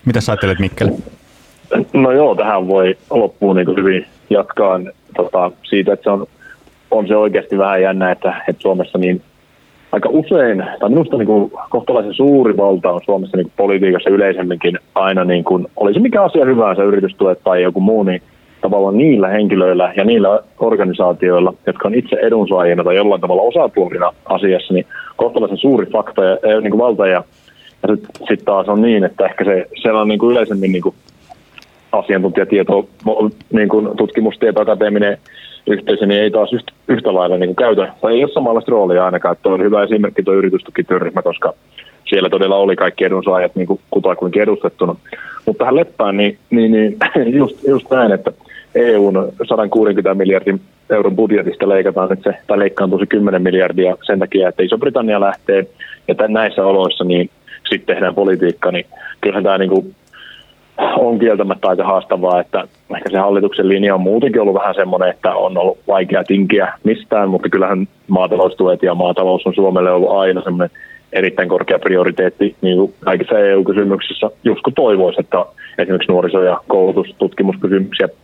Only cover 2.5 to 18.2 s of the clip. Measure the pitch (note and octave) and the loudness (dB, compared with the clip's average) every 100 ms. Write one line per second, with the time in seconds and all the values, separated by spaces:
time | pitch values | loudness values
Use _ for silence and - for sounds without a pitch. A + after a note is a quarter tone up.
2.5 | G2 F#2 G2 F#2 - _ A#2+ G2+ - G2 | 0 0 2 2 -2 _ 0 0 0 0
3.5 | F#2+ F#2 F#2+ F#2+ F#2 - _ _ G2+ F#2+ | 2 0 0 0 -2 -6 _ _ -2 0
4.5 | - G2+ F#2 F#2 - _ - F2+ F#2+ F2+ | 0 0 0 -4 -18 _ -6 -2 0 -2
5.5 | - - G2+ F#2+ G2+ - G2 G2+ _ - | -4 -4 0 0 -2 -2 -2 -4 _ -20
6.5 | - _ _ _ A2 G2 G#2+ G#2+ G2 - | -20 _ _ _ -2 2 2 2 0 -2
7.5 | G2 G2 F#2+ F#2+ F#2+ F#2 F2+ F#2 F2+ - | 0 2 2 0 0 -2 -2 -4 -4 -8
8.5 | E2+ G2+ C3 F3 F#3+ F#3 F3+ _ _ _ | -4 -2 -2 -2 -2 -2 -2 _ _ _
9.5 | _ _ _ _ - A#2+ D#3 D3+ F3+ B2 | _ _ _ _ -4 0 0 0 2 2
10.5 | F#2+ F2+ - G#2+ C#3+ D#3 A#2+ G#2+ G#2+ G2 | 0 -6 -4 0 0 0 -2 2 0 0
11.5 | - - A#2+ - A#2+ G#2 - C#3 C#3 A#2 | -8 -6 -4 -2 -2 -2 0 4 4 4
12.5 | G2 G2+ F#2 F2+ F2 - G2 F#2+ F#2 F2 | 2 2 2 0 -2 -2 -2 -2 -4 -4
13.5 | - G2+ G2 F#2+ F2+ - G2 G2 F#2 F2+ | -2 0 2 2 2 2 2 2 0 -4
14.5 | F2 F2 F2+ _ F#2 F#2+ F#2+ F2+ F2 E2 | -2 -4 -4 _ -2 0 0 0 0 0
15.5 | F#2 - - G2+ A2 A#3+ G#3+ F#3 D#3+ C3 | -2 -2 -2 0 2 2 2 2 2 2
16.5 | B2 G#2 F#2 G2 G2+ F#2+ - F#2+ F2+ F#2+ | 2 2 2 2 2 0 0 0 0 0
17.5 | F2+ F2+ F#2 G2 A2 G2 F#2 | 2 0 0 2 2 0 -4